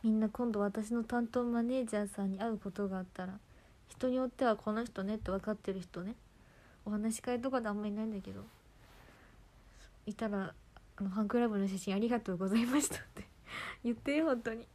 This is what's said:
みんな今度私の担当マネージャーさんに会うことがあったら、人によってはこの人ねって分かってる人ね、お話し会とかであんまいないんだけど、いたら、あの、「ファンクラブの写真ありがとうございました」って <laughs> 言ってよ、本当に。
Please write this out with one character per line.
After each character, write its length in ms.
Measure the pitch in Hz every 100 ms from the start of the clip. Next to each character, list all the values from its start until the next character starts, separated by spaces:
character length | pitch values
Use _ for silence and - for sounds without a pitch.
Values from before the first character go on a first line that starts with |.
| 226
み 60 |
ん 80 | 214
な 100 | 220
今 220 | - 240
度 80 | 208
私 320 | 202 208 214
の 120 | 233
担 220 | 226 240 233
当 180 | 247
マ 200 | 240 233
ネ 160 | 233 262
ー 80 | 233
ジ 100 | 208
ャ 60 |
ー 40 | 202
さ 180 | - 196
ん 60 |
に 60 | 190
会 120 | 226
う 100 | 208
こ 100 | 202
と 180 | - 202
が 120 | 190
あ 20 |
っ 40 | 185
た 140 | - 185
ら、 140 | 196 - - - - -
人 220 | - 254
に 80 | 254
よ 80 | 262
っ 40 |
て 160 | - 247
は 100 | 208
こ 160 | -
の 140 | 214 240
人 180 | -
ね 120 | 190 214
っ 20 |
て 140 | 196
分 80 | 190
か 140 | 214
っ 20 | 208
て 180 | -
る 80 | 190
人 220 | 180 175
ね、 120 | 185 240 - - - - - - -
お 60 |
話 240 | 208 220 220
し 60 |
会 180 | - 247
と 80 | 262
か 100 | 254
で 100 | 220
あ 20 |
ん 100 | 202
ま 60 | 214
い 40 |
な 120 | 208
い 20 | 220
ん 60 |
だ 100 | 202
け 100 | 190
ど、 100 | 196 208 - - - - - - - - - - - - - - - -
い 80 |
た 140 | 208 220
ら、 260 | 202 190 - - - - -
あ 60 |
の、 60 | 196
「フ 120 | 196
ァ 20 |
ン 40 | 208
ク 120 | 240
ラ 80 | 240
ブ 100 | 202
の 100 | 196
写 120 | 190
真 160 | - 196
あ 20 |
り 100 | 226
が 120 | 240
と 140 | 233
う 40 | 180
ご 100 | 190
ざ 80 | 220
い 120 | 240
ま 120 | 285
し 80 | 285
た」 100 | -
っ 40 | - -
て 120 | - - -
<laughs> 280 | - - -
言 120 | 240 226
っ 20 |
て 200 | - 294
よ、 80 | 320
本 160 | 247
当 120 | 233
に。 140 | 226 -